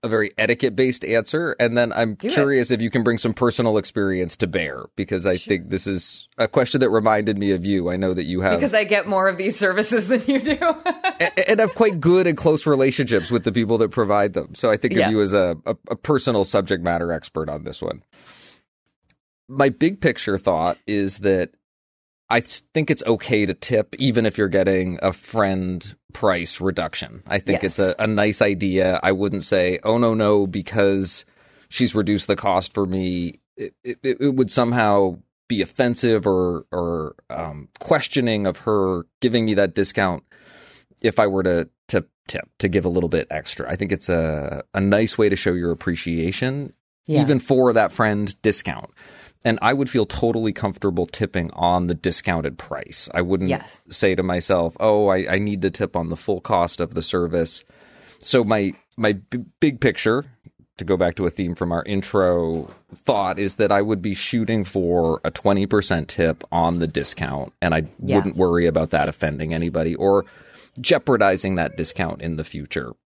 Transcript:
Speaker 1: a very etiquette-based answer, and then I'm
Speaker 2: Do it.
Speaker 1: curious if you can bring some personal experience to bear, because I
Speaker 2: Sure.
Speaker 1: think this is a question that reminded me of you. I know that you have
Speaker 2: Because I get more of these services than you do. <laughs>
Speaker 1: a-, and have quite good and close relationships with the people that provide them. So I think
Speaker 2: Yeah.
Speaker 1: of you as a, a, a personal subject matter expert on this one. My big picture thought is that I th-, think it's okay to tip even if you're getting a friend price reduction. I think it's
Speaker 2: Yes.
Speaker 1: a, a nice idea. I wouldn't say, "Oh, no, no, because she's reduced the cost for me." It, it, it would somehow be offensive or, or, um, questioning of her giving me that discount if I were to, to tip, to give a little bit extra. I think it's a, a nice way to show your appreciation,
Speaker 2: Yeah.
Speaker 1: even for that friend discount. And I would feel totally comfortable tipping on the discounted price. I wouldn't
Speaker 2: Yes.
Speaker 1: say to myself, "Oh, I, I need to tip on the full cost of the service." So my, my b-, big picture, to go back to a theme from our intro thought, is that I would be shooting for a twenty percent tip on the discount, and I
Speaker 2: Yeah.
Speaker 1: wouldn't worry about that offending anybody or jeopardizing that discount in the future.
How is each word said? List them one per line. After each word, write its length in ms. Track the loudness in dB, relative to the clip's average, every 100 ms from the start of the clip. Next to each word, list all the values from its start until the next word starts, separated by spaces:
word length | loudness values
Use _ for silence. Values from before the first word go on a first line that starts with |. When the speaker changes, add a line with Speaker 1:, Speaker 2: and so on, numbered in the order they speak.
Speaker 1:
a 60 | 0
very 240 | 0 0 0
etiquette-based 640 | 0 2 0 2 0 0
answer, 500 | 0 0 0 -4 -4 0
and 160 | 0 2
then 160 | 0
I'm 220 | 0 -2
Speaker 2:
Do 140 | -2 -2
it. 40 |
Speaker 1:
curious 380 | 0 2 2 2
if 100 | 0
you 80 | 0
can 120 | 2
bring 140 | 2 2
some 160 | -2
personal 420 | 0 0 2 2 2
experience 580 | 0 -2 0 0 -2 -2
to 80 | -2
bear, 400 | -2 -4 -8 -14 -8
because 300 | -4 -2 0
I 80 | -2
Speaker 2:
Sure. 140 | 0
Speaker 1:
think 180 | -4 -2
this 180 | -6 -4
is 400 | -4 -6 -10 -16 -4
a 100 | 0
question 320 | 2 2 2
that 80 | 4
reminded 480 | 4 4 2 2 0
me 120 | 0
of 160 | 0 2
you. 240 | 0 0
I 60 | 0
know 180 | 0
that 100 | -2
you 160 | -2 0
have 180 | 2 2
Speaker 2:
Because 140 | 2
I 100 | 0
get 220 | 2 0 0
more 220 | 2 2
of 80 | 0
these 220 | -2 0
services 500 | 0 0 0 0 0
than 140 | -2 2
you 140 | 0
do. 160 | 0 0
<laughs> 300 | 0 -2 -4 -4 -4 -2
Speaker 1:
a-, 300 | -2 0 2
and 100 | 4
have 140 | 2
quite 260 | 2 0 2
good 260 | 4 4 4
and 100 | 2
close 300 | 2 2 2
relationships 640 | 4 2 2 0 0 2
with 140 | -2
the 80 | 0
people 240 | 0 0 2
that 120 | 2
provide 420 | 2 2 2 2
them. 220 | -2 -8
So 160 | -2 0
I 80 | 2
think 160 | 2
Speaker 2:
Yeah. 120 | 2 2
Speaker 1:
of 60 |
you 80 | 2
as 140 | 2
a, 220 | 4 2 0 -6
a, 100 | -8 -6
a 60 | -10
personal 480 | 0 0 2 0
subject 380 | 2 0 0 -2
matter 300 | 0 -2 -2
expert 380 | -4 -6 -8 -6
on 140 | -6
this 180 | -10 -8
one. 200 | -8 -8 _ _ -20 -20 -20 -20 _ _ _ _ _ _ _ _ _
My 200 | -2 -2
big 320 | 0 -2 0
picture 380 | -4 -2 -4 -2
thought 400 | 0 0 0 -4 -4
is 320 | -2 -2 -2
that 320 | 0 0 -2 _ _ _ _ _ _ _ _
I 100 | -2
th-, 220 | -2 -10 _
think 180 | -4 0
it's 120 | -2
okay 400 | 0 -2 2 0
to 80 | 0
tip 400 | -2 0 0 -2 -2
even 260 | 0 2
if 140 | 0 0
you're 100 | 0
getting 500 | 2 2 2 0 -2
a 100 | -2
friend 840 | -4 -6 0 0 0 -2 -6 -10 -18 _
price 460 | -2 0 0 -2 -4
reduction. 640 | -2 -2 -6 -6 -12 -14 -6
I 120 | -6
think 240 | -2 -2
it's 140 | -2 0
Speaker 2:
Yes. 160 | 0 0
Speaker 1:
a, 40 |
a 20 | -2
nice 340 | 2 0 2
idea. 580 | 0 2 0 2 2 2
I 100 | 0
wouldn't 300 | 0 0 -2
say, 340 | 0 2 2 0
"Oh, 140 | 0 2
no, 160 | 2
no, 320 | 2 2 2 2
because 800 | -4 -6 0 2 2 -2 -6 -8 _ _ _ _
she's 260 | -2 0
reduced 340 | 0 0 0 0
the 80 | 0
cost 360 | 2 0 0
for 140 | -2 -2
me." 540 | 0 -2 -2 -4 -8 _ -12
It, 180 | -12 _
it, 140 | -12 -6
it 320 | -4 0 0
would 160 | 2 0
somehow 680 | 2 0 2 4 4 2 0 _ _ _
be 120 | -2
offensive 680 | -2 0 0 2 2 2 2
or, 380 | 2 2 -2 -6
or, 420 | -4 -2 -4 -6 -12 _
um, 400 | -10 -8 -10 -16 -18
questioning 680 | 0 0 2 -2 0 0 -2
of 120 | -2
her 460 | -2 0 2 -2 -6 _
giving 240 | 0 2
me 80 | 2
that 200 | 2 2
discount 480 | 0 -2 0 0 -2 _ -20 -20 -20 -20 -20 _ _
if 160 | -2 2
I 80 | 2
were 160 | 4
to, 260 | 2 0 -2 _ _
to 180 | -4 -4 _ -12
tip, 200 | -10 -10 _
to 80 | 0
give 180 | 2 2
a 20 |
little 220 | 0 0
bit 160 | 0 -2
extra. 380 | -8 -8 -10 -8
I 60 | -6
think 160 | -2
it's 160 | -4 0
a, 560 | 0 0 -2 -6 -10 -6
a 80 | -2
nice 380 | 2 4 2 2
way 100 | 2
to 80 | 2
show 160 | 0
your 180 | -2 -2
appreciation, 1040 | -4 -4 -4 -4 -2 -2 -2 -4 -4 -10 -14 _ _
Speaker 2:
Yeah. 160 | 0 2
Speaker 1:
even 180 | 4 2
for 340 | 2 4 6
that 180 | 4 2
friend 420 | 2 0 2 -4 -2
discount. 500 | 0 0 -4 -10 -12 _ -20 -20 -20 _
And 140 | -2 2
I 100 | 2
would 180 | 2 0
feel 160 | 0 0
totally 460 | 0 0 0 -2
comfortable 540 | -2 -6 -2 -2 0 -4
tipping 440 | -4 -4 -4 -6
on 340 | -2 0 2 0
the 60 |
discounted 640 | -2 -2 -2 -2 -2 -4 -8
price. 500 | -12 -12 -10 -8 -4
I 80 | -2
wouldn't 280 | 0 0 0
Speaker 2:
Yes. 280 | -4 -6 -20 _
Speaker 1:
say 260 | 0 0
to 80 | 2
myself, 540 | 0 -2 2 2 2 0
"Oh, 280 | 2 4 4
I, 260 | 2 0
I 40 | -2
need 240 | -2 -2
to 80 | -2
tip 260 | -2 -4 -4
on 120 | -4
the 60 | -6
full 240 | -4 -4
cost 400 | 0 0 0 -2
of 140 | -6
the 80 | -4
service." 640 | -4 -2 0 -2 -2 -6 -14 -20 -20 -20 -20 -14
So 240 | 0 0
my, 280 | 2 2 0 -4 _ -2
my 180 | 0
b-, 300 | 0 -4 -10 -10 _
big 220 | 0 2
picture, 440 | 0 0 0 0 -2 _ -20 _ _ _
to 60 |
go 120 | -2 2
back 200 | 2 0
to 100 | -4
a 40 |
theme 240 | -2 -4 -2
from 160 | -2
our 100 | -2
intro 880 | -2 -4 -2 0 2 2 0 -4 -6 -16 _
thought, 440 | -10 -2 0 0 -2
is 180 | -4 0
that 160 | 2
I 100 | 2
would 180 | 0 -2
be 140 | -4
shooting 480 | -6 -4 -2 -2 -2
for 560 | -2 -2 0 2 2 0
a 60 | -4
twenty 340 | -2 0 2 2
percent 420 | 0 0 -2 -4
tip 360 | 0 0 0 -4
on 260 | 0 0 0
the 80 | -2
discount, 680 | -2 -4 -6 -6 -6 -10 _
and 140 | -2
I 100 | 0 -2 -8
Speaker 2:
Yeah. 140 | 0 0
Speaker 1:
wouldn't 200 | 0 0
worry 300 | 2 4 4
about 240 | 2 0
that 180 | 0 0
offending 440 | -2 -4 -4 -4
anybody 420 | -2 -2 -2 -2 0
or 280 | 4 2 2 -12 -20 -20 -20 -10
jeopardizing 760 | 0 0 2 4 4 2 0 -2
that 200 | -2 -4
discount 460 | -8 -4 -6 -4
in 140 | -6 -6
the 80 |
future. 480 | -8 -12 -8 -8 -8 -16